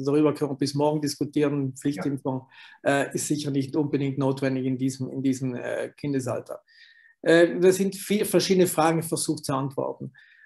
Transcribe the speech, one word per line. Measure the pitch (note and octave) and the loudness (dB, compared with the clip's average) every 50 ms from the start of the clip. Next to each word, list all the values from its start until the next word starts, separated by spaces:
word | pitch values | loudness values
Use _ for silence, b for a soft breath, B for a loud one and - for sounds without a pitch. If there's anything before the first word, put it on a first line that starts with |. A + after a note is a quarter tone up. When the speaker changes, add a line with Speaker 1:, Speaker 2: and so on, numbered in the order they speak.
| C3+ | -2
Speaker 1:
darüber | C#3 C#3 D3+ D3+ D3 C#3+ | 2 2 4 4 4 2
können | - D3+ C#3+ | 0 -2 -4
wir | C#3 - | -2 -2
bis | D3 C3+ C3+ | -4 -2 0
morgen | C#3+ D3 D3+ D3+ D#3 | 0 2 2 2 0
diskutieren. | D3+ C3+ - - C#3+ - - D3 D3 C#3+ D3 C#3+ C3+ C3 C3 | -2 -4 -4 -4 -6 -4 0 0 0 2 0 0 -2 -4 -6
Pflichtimpfung, | - - C#3+ C#3+ C#3+ - C#3+ C#3 C3+ - C#3 C3 B2+ - B B B B B B B - | -4 -4 -4 -4 -2 -4 -4 -4 -4 -4 -4 -6 -6 -8 B B B B B B B -2
Speaker 2:
Ja. | - C#3 C#3 C3+ | 0 0 0 0
Speaker 1:
äh, | C#3 - | -2 -4
ist | E3+ - - | -4 -4 -2
sicher | D3+ D3 - C#3+ | -2 -2 -2 -2
nicht | C#3 C#3 C3 C#3 C#3 E3 | -2 -2 -2 -2 -2 -2
unbedingt | D3 C#3 D3 C#3 C#3 C#3 C3+ C#3+ | 0 0 0 -2 -2 -2 -2 0
notwendig | C3+ C3+ C3+ C3+ C#3 C3+ C3 C3 B2+ | 0 0 0 0 -2 -2 -2 -2 -2
in | C3 C3 B2+ | -2 -2 -2
diesem, | C3 C3+ C3 - B2+ B2+ | -2 -4 -4 -4 -8 -8
in | C3 C3+ C3 | -6 -2 -2
diesem, | C3+ B2+ B2 C3+ B2+ A#2+ | 0 0 0 -2 -6 -6
äh, | A#2+ A#2+ A#2+ A2 A2+ A#2 - - | -6 -6 -6 -4 -4 -6 -8 -8
Kindesalter. | - - C#3+ C#3 C3+ A#2+ B2 A2 A2+ - - - - b b b b b b b b b b b b | -8 -6 -4 -4 -2 -2 -4 -6 -6 -8 -10 -14 -14 b b b b b b b b b b b b
Äh, | - - E3 E3+ F3 E3+ E3+ F3+ | 2 4 6 8 6 6 4 4
das | F3 F#3+ F#3 F#3 | 4 4 6 4
sind | G3 G3 - | 2 0 -2
vier | - - - G3+ G#3+ G#3+ | -4 -2 -2 0 0 0
verschiedene | - - F3 F3 - F#3+ F#3 F3+ F3 | 2 2 2 4 4 4 4 4 4
Fragen, | - - D#3 E3 E3 E3 | 4 4 4 4 4 2
versucht | D#3 - E3 - - - D#3 D#3 - | 0 -2 -4 -2 -2 -2 -4 -4 -4
zu | - C#3+ | -4 -2
antworten. | C3+ C#3 C3+ - C3+ C3 C3 C3+ - C3+ C3+ b b b b b b b | -2 -2 -4 -4 -4 -4 -4 -6 -8 -12 -14 b b b b b b b